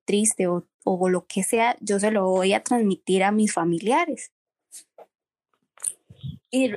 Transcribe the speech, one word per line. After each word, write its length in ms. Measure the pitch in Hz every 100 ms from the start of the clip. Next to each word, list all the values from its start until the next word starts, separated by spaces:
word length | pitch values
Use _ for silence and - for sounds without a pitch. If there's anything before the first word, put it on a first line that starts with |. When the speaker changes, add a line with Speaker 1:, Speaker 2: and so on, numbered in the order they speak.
Speaker 1:
triste 440 | - 202 214 - 180
o, 200 | 175 - _
o 260 | - 180 185
lo 160 | 180 -
que 160 | 196
sea, 340 | 190 226 233 -
yo 200 | 214 202
se 120 | 214
lo 160 | 214 185
voy 260 | 185 190
a 100 | 214
transmitir 600 | - 247 208 185 - 190
a 80 | 190
mis 220 | 214 214
familiares. 800 | - 165 170 196 294 339 - - _ _ _ _ - - - - _ _ _ _ _ _ _ - - - - - - _
Speaker 2:
Y, 200 | 262 254